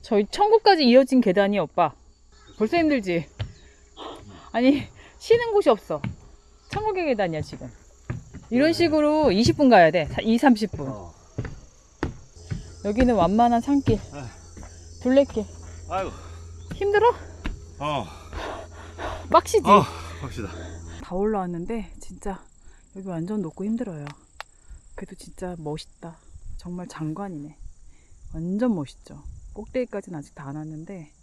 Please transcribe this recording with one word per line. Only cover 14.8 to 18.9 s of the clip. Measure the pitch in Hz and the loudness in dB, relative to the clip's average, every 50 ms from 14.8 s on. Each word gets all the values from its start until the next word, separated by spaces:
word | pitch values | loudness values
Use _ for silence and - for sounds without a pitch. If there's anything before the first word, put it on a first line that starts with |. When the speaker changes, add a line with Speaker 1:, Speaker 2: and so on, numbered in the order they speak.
| - - - - - | -20 -20 -20 -6 0
Speaker 1:
둘레길. | 254 262 277 285 254 - 220 208 - - - - - - - - - | 4 4 4 4 4 0 -6 -6 -8 -12 -18 -18 -16 -16 -16 -12 -6
Speaker 2:
아이고. | 165 190 190 156 - - - - - - - - - - - - - | -6 -6 -4 -6 -8 -12 -16 -18 -18 -18 -18 -18 -18 -18 -14 -14 -8
Speaker 1:
힘들어? | - 392 403 403 415 427 494 440 - - - - - - - - - - - - - | -4 -2 2 2 4 4 4 2 2 -8 -16 -18 -10 -8 -8 -8 -8 -14 -20 -14 -8
Speaker 2:
어. | 139 151 151 135 110 165 - - - - - - - - - - - - - - - - | -6 -4 -4 -4 -6 -6 -12 -18 -18 -14 -12 -10 -10 -10 -10 -12 -14 -16 -18 -20 -20 -18